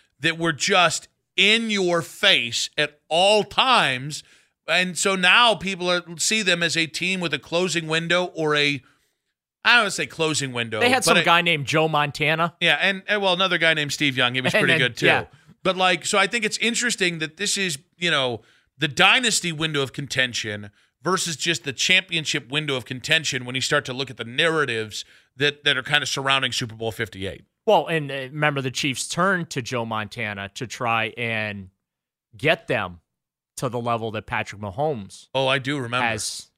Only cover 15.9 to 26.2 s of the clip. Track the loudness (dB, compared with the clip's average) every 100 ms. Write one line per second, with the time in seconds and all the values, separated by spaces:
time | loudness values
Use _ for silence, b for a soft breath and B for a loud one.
15.9 | 2 0 2 2 0 -2 -2 -2 0 -2
16.9 | 0 -2 -2 -6 -6 -4 -2 -2 -4 _
17.9 | -6 0 0 0 -4 b b b -6 -4
18.9 | 4 4 4 2 0 -2 -4 -2 -2 -2
19.9 | -4 -4 -2 -2 -2 -6 -8 -12 _ _
20.9 | _ -2 -2 -2 -4 -2 -2 -4 -2 2
21.9 | 2 2 -4 -4 -4 -4 -4 -2 -4 -4
22.9 | -8 0 0 0 -4 -6 -4 -2 -2 -2
23.9 | -6 -8 -10 -6 0 0 2 -2 -2 -6
24.9 | -10 -14 b b b -2 0 0 0 2
25.9 | 0 0 -2